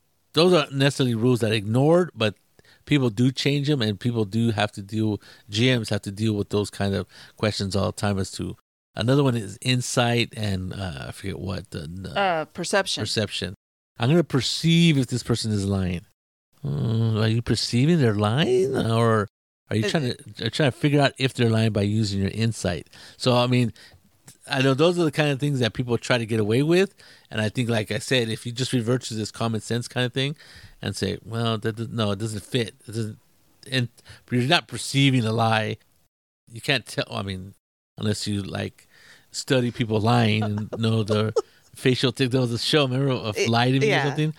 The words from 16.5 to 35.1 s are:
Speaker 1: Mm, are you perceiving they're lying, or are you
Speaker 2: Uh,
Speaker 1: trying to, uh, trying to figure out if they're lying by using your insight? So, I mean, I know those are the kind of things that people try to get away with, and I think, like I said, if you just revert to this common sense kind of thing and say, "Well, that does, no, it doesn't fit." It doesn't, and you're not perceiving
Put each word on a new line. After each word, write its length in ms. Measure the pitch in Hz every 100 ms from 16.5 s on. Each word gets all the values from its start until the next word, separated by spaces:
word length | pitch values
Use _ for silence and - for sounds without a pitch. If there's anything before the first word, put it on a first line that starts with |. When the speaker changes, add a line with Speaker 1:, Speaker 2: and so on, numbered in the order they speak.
| _
Speaker 1:
Mm, 580 | 143 143 127 113 113 107
are 60 | 113
you 140 | 113
perceiving 580 | - 120 - 117 143 175
they're 160 | 120 104
lying, 600 | 104 123 339 370 381 -
or 520 | 113 117 117 110 98 _ _ _ _
are 60 | 104
you 100 | 190
Speaker 2:
Uh, 40 |
Speaker 1:
trying 140 | 175 127
to, 320 | - - - 113
uh, 40 |
trying 220 | - 147
to 60 | -
figure 220 | 151 143
out 120 | 135 -
if 160 | 131
they're 160 | - 117
lying 220 | 110 110
by 80 | 104
using 380 | 101 107 107 98
your 100 | 98
insight? 580 | - 113 - 92 85 - - - -
So, 180 | 127 123
I 120 | 123
mean, 260 | 123 117 - - - _ _ - - -
I 120 | 143
know 120 | 135
those 240 | 131 170 175
are 60 |
the 80 | 160
kind 180 | 143 147
of 100 | 135
things 200 | 147 135
that 140 | 113
people 240 | - 123 117
try 200 | - 127
to 80 | 110
get 140 | 110
away 240 | 104 117
with, 320 | 151 175 196 - - - _
and 120 | -
I 80 | 107
think, 200 | - 113
like 220 | 117 104
I 80 | 107
said, 300 | - 131 113
if 160 | 110 120
you 60 |
just 200 | 117 131
revert 280 | 127 110 123
to 100 | -
this 180 | 110 107
common 300 | - 117 110
sense 260 | - 117 -
kind 180 | 127 123
of 80 |
thing 220 | 139 139 156 - - - -
and 140 | 104 101
say, 220 | 98 92
"Well, 340 | - 113 117 113
that 160 | 113 110
does, 140 | 113
no, 220 | 117 104
it 80 | 98
doesn't 240 | 110 107
fit." 320 | - 127 110 - -
It 60 |
doesn't, 260 | 110 110 110 _ _ _ _ -
and 200 | 131 120 - - - _
you're 120 | 123
not 240 | 123 170 123
perceiving 580 | 120 - 139 139